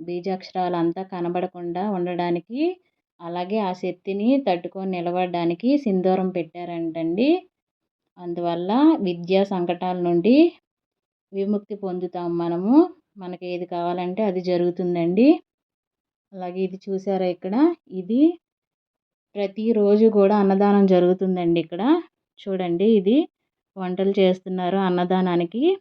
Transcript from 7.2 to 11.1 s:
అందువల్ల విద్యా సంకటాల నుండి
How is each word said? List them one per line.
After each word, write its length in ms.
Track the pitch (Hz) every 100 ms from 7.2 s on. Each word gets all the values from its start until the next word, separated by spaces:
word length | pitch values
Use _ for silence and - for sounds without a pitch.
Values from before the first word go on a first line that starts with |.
| 277 359 - _ _ _ _ _ _ 180
అందువల్ల 540 | 175 170 175 170 180 240 311 320
విద్యా 420 | 190 175 175 190
సంకటాల 540 | 196 190 175 175 185 180
నుండి 360 | 175 170 196 285 339 - _ _ _ _ _